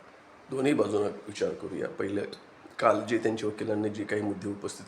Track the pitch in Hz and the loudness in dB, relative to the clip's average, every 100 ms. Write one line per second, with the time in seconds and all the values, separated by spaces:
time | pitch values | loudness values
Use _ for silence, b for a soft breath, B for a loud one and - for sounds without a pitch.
0 | - - - - - 131 139 147 101 104 | -18 -20 -20 -20 -8 0 4 4 4 2
1 | 104 - 107 - 95 - - 82 - - | 0 -2 -10 -2 -2 -2 -6 -4 -6 -4
2 | 98 104 - - - - - - 113 104 | -2 -2 -4 -10 -18 -20 -16 2 4 4
3 | 107 113 113 113 104 - 110 104 107 104 | 2 2 2 0 -2 -2 -2 0 0 -2
4 | 101 104 104 95 101 101 101 - | -2 0 0 -2 -6 -6 -8 -10